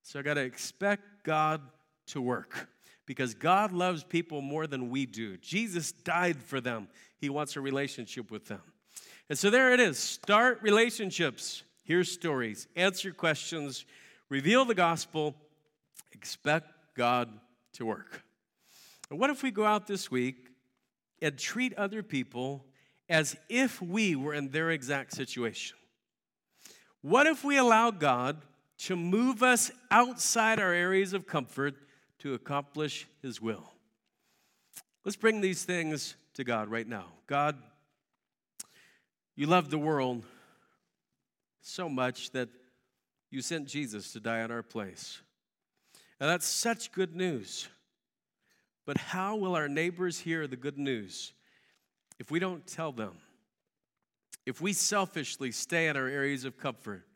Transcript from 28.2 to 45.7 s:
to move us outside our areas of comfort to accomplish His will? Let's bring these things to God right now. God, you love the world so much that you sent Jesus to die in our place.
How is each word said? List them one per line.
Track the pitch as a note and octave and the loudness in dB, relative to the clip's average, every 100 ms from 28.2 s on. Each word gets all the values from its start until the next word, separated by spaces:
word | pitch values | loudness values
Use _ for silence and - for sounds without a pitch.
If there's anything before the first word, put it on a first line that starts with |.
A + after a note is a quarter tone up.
| B2+ D#3 - _ _ - | 0 -4 -10 _ _ -14
to | - F#3 | -6 -2
move | F3 G3+ B3+ A3+ | 2 2 2 4
us | B3+ A#3+ - - _ | 4 6 2 -4 _
outside | G#3 B3 B3 - A#3 A3 A3 | 6 6 2 0 2 4 4
our | F#3+ | 4
areas | F3 F3+ F#3+ G3 | 4 4 4 2
of | F#3+ - | -2 -2
comfort | D#3 B2 - C#3+ C#3 _ _ _ _ | -4 -2 -4 -4 -4 _ _ _ _
to | C#3+ | -8
accomplish | B2 - C#3+ C#3+ D3+ D3+ - - _ | -6 -4 -4 -4 -6 -4 -6 -14 _
His | C3+ A2+ | -12 -6
will? | A2+ G2 - _ _ _ _ _ _ _ _ _ _ - _ _ G3 | -6 -6 -10 _ _ _ _ _ _ _ _ _ _ -20 _ _ -8
Let's | G#3 | 2
bring | A3 A3 | 2 2
these | F#3+ F3+ | 0 0
things | - F3+ D#3+ D3+ - - _ | -4 -2 -2 -4 -6 -12 _
to | - | -8
God | B2 A2+ G#2+ | -4 -2 -2
right | A2+ A2 | -6 -6
now. | A2 F2+ F#2+ - | -10 -12 -20 -4
God, | C#3+ D3 C#3 - _ _ _ _ _ _ _ _ _ - - _ _ _ _ _ - | 0 0 -2 -14 _ _ _ _ _ _ _ _ _ -20 -20 _ _ _ _ _ -6
you | D3 | 2
love | F3+ D3 | 4 2
the | D3+ | -2
world | D3+ D3 C3 B2 A2 - _ _ _ _ _ _ _ _ _ _ _ _ | 0 0 0 -2 -10 -20 _ _ _ _ _ _ _ _ _ _ _ _
so | - - E3+ | -14 -8 -6
much | C3 B2+ B2 - | 0 -2 -2 -8
that | C3 A#2+ - _ _ _ _ _ _ _ | -6 -6 -10 _ _ _ _ _ _ _
you | C3+ | -10
sent | - E3 C3 | -6 -6 -6
Jesus | C#3+ C3+ G#2 F#2+ | -6 -6 -8 -12
to | A2+ | -8
die | A2 A2+ | -4 -2
in | A2+ | -4
our | A#2 | -8
place. | A2 A2+ G2 F2 - - _ _ _ _ _ | -8 -8 -8 -12 -16 -16 _ _ _ _ _